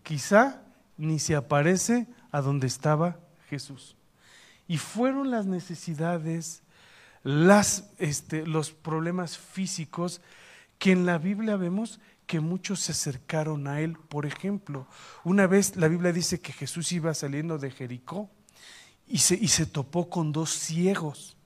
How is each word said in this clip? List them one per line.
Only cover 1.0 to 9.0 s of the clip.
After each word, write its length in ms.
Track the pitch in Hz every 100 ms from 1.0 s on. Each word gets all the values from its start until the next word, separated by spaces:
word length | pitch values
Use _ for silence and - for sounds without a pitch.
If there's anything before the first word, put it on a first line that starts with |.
| 156 156
se 160 | -
aparece 720 | 151 120 143 151 185 - 240 226 - -
a 100 | 147
donde 240 | 139 143
estaba 540 | 131 - 151 151 175 170 - _ _
Jesús. 460 | 143 - 131 - _ _ _ _ - - _ -
Y 120 | 160
fueron 500 | - 208 254 269 269
las 160 | 233
necesidades 1160 | 196 185 - 165 - 151 165 175 156 165 160 - _ _ - - - _
las, 640 | 135 143 175 202 196 - - -
este, 480 | 165 143 - 160
los 260 | 165 156 151
problemas 640 | - - 160